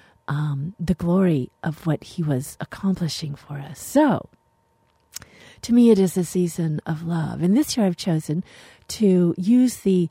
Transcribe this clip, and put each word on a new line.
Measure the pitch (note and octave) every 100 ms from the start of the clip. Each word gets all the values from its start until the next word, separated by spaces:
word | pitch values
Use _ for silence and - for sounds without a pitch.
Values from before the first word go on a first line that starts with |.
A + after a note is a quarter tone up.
| _ _ -
um, | D3 D3+ C#3 D3+ G3+
the | E3 F3+
glory | E3+ F3+ F#3 D3+ B2 _
of | E3 D3+ E3
what | D3
he | - -
was | D#3 B2+ C#3+ -
accomplishing | - - G3 F#3 E3+ - D3+ C#3+
for | - C#3+
us. | C#3+ D3+
So, | - C4+ D4+ E3 - _ _ _ _ _ _ _ _ - - - - -
to | -
me, | A#3 A#3
it | G#3
is | F#3+ F#3
a |
season | F3 F#3 F3 - E3 D3+ -
of | D#3 E3
love. | E3+ D#3 C3+
And | E3+ G#3+
this | D4+ -
year | G3
I've | E3+
chosen | - D#3+ - D#3 - - - - -
to | - G#3 F#3 F3 -
use | F#3 B3 B3+ -
the | - F#3 E3+